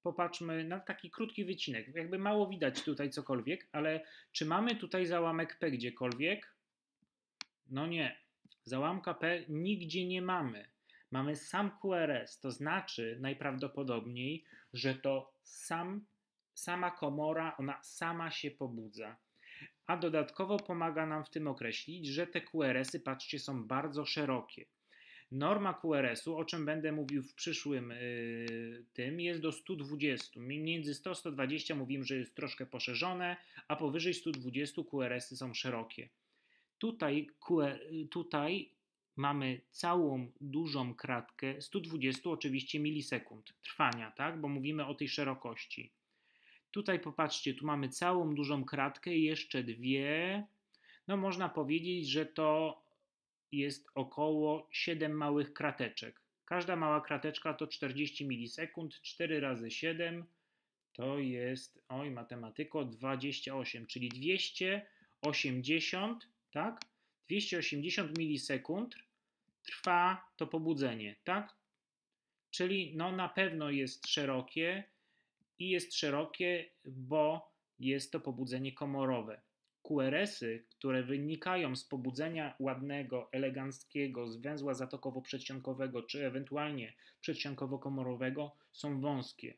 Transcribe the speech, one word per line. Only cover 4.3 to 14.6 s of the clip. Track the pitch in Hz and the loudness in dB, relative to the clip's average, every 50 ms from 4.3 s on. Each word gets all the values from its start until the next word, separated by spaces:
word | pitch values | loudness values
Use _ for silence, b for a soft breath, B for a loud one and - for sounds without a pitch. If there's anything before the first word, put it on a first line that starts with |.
czy | - - 160 | -4 -2 2
mamy | 156 165 190 220 240 233 | 4 4 4 4 4 2
tutaj | 220 190 165 - 185 185 | 0 -2 0 2 2 2
załamek | 165 175 170 165 165 160 165 165 160 - - | 4 4 4 4 4 2 2 0 -2 -2 -2
P | 170 160 | 0 0
gdziekolwiek? | 135 117 120 123 117 - 127 123 117 123 147 170 202 302 - - _ _ _ _ _ _ _ _ _ _ _ _ _ _ _ _ _ _ - _ _ _ _ 131 | 0 0 -2 -4 -4 -2 -2 -2 0 2 2 2 2 0 -4 -16 _ _ _ _ _ _ _ _ _ _ _ _ _ _ _ _ _ _ -12 _ _ _ _ -8
No | 131 135 151 | -4 -4 -2
nie. | 165 170 165 147 120 - - _ _ _ _ _ - - _ _ | 0 0 0 0 0 -2 -6 _ _ _ _ _ -20 -20 _ _
Załamka | 117 127 131 143 160 180 190 - 180 165 | -2 0 2 2 2 0 0 0 -2 0
P | - 160 165 175 170 - - | 2 2 2 2 2 0 -2
nigdzie | 151 151 170 196 208 180 175 160 156 185 180 | -2 0 2 2 0 0 -2 -4 -2 -2 0
nie | 180 185 185 | 0 0 0
mamy. | 180 185 185 175 151 123 110 104 104 - _ B B B B B B B | 2 2 2 2 2 0 -4 -6 -12 -16 _ B B B B B B B
Mamy | 127 131 135 147 151 | -2 0 0 0 0
sam | 147 - - - 190 208 196 202 - | -2 -4 0 2 2 2 2 0 -2
Q | - 196 185 | 0 2 4
R | 170 160 147 | 4 4 4
S, | 139 120 113 - - - | 2 0 0 -4 -12 -8
to | - 135 | -6 -6
znaczy | 120 - 139 151 170 190 185 - - - 117 113 117 123 | -4 -2 0 0 0 0 0 -4 -4 -4 -4 -4 -4 -4
najprawdopodobniej, | 131 135 139 139 - 143 131 131 135 139 - 143 139 127 120 113 107 117 120 123 127 139 156 165 B B B B | -4 -4 -4 0 -2 -2 -2 0 -4 -4 -4 -4 0 0 0 0 0 -4 -6 -4 -2 -2 -4 -4 B B B B